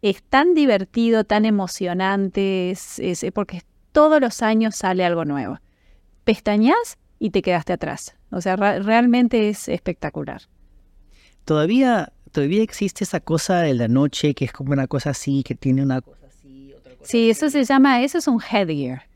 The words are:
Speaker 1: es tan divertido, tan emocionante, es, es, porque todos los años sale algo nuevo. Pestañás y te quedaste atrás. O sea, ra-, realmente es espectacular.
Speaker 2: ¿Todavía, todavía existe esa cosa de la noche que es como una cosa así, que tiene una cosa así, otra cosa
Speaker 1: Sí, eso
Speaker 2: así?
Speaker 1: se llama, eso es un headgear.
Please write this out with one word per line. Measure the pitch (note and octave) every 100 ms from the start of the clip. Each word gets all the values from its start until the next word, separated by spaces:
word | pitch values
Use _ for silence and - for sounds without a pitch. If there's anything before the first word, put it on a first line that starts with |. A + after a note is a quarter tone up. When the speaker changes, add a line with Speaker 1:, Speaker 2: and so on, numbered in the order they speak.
Speaker 1:
es | G#3 F#3+
tan | _ C4+ D#4+ E4
divertido, | C#4+ G3+ F#3+ - A#3 A3+
tan | G#3+ G#3 G#3+
emocionante, | G#3 F#3 - F3+ F3 F#3+ G3 G3 F3+ G3 F#3+ F3+
es, | F#3 - -
es, | F3+ F3 -
porque | G3+ G3+ F3 - _ _
todos | - D4+ D#4
los | B3+ -
años | A3+ A3 A3 G#3+
sale | F#3+ F#3 F3+
algo | E3+ D#3
nuevo. | C#3+ G#2+ - _ _ _ _ _ _
Pestañás | - A3 - G#3 A3+ G4+ A#4 - _ _
y | G#3+
te | G3
quedaste | F#3 F3 D#3
atrás. | F3+ D#3+ D3+ - _ _
O | F#3+
sea, | F#3 F#3
ra-, | G3+ G3+
realmente | G3 A3+ B3 A#3+ B3 A#3 G#3
es | G#3 -
espectacular. | E3+ - E3+ D3+ D3+ D3 - _ _ _ _ _ _ _ _ _ _ -
Speaker 2:
¿Todavía, | D#3 D#3 A#3 C4 A3+ E3 _ -
todavía | - C#3+ G3
existe | A3 - G3+ -
esa | G3 F3
cosa | - D#3+ - F3+
de | E3
la | B2+ A#2
noche | B2 C#3+ - D3
que | C#3 C3
es |
como | - C3+
una | C#3 C3+
cosa | C#3+ D3
así, | C#3 - C#3
que | C3 A#2+
tiene | C3+ C3
una | C#3 C3
cosa | - - -
así, | _ _ C3+ C#3
otra | - - -
cosa | -
Speaker 1:
Sí, | A#3+ A3+
eso | A3 D#4
Speaker 2:
así? | C#4+
Speaker 1:
se | B3
llama, | C4+ C4+ B3
eso | C4+ F4
es | D#4
un | A#3
headgear. | - G#3+ F#3 D3+ C3 C3 -